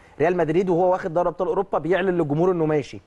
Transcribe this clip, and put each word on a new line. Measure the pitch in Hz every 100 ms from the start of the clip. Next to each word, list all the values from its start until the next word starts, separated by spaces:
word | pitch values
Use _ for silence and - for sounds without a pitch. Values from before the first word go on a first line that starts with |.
| - -
ريال | 156 180
مدريد | 156 165 190
وهو | 170 185
واخد | 185 185
دوري | 160 175
أبطال | 160 180
أوروبا | 185 190 196
بيعلن | 147 180 190
للجمهور | 175 156 147 185
إنه | 180 156
ماشي | 151 123 101